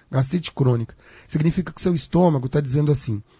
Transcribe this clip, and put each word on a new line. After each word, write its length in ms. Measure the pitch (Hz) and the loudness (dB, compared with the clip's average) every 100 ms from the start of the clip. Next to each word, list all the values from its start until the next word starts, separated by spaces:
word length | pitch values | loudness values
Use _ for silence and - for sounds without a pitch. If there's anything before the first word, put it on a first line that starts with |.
| _ | _
gastrite 420 | 131 131 175 160 | -2 0 -2 -6
crônica. 440 | - 127 120 113 - - - - | 0 2 2 -2 -10 -20 -20 -8
Significa 460 | 156 160 175 170 | 0 0 0 -4
que 80 | - | -4
seu 120 | 190 | -2
estômago 540 | 170 - 170 180 143 127 | -2 0 2 4 2 0
tá 140 | 156 | -2
dizendo 300 | 143 139 147 | 0 0 2
assim, 300 | 139 - 104 - _ | 0 -2 -6 -8 _